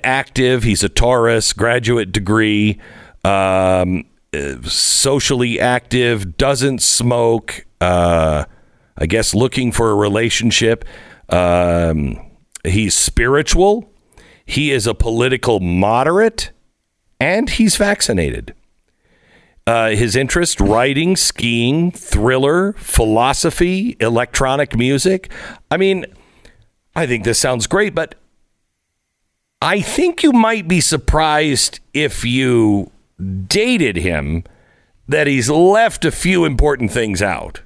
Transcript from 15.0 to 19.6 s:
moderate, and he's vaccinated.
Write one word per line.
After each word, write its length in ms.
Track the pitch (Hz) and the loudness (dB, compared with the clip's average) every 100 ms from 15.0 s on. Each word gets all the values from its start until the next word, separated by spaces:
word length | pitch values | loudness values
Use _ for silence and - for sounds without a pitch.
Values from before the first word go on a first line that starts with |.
| 117 113 127 127 127 104 | -2 0 0 0 0 0
moderate, 960 | 90 87 101 117 143 185 220 220 - - _ _ _ _ _ _ | 0 0 2 2 2 2 0 -2 -10 -14 _ _ _ _ _ _
and 320 | 139 196 262 | -2 0 -2
he's 260 | - 220 - | 2 2 2
vaccinated. 800 | 202 208 - 98 76 57 - - _ _ _ _ _ _ _ _ _ _ | 0 0 -2 0 -2 -4 -12 -20 _ _ _ _ _ _ _ _ _ _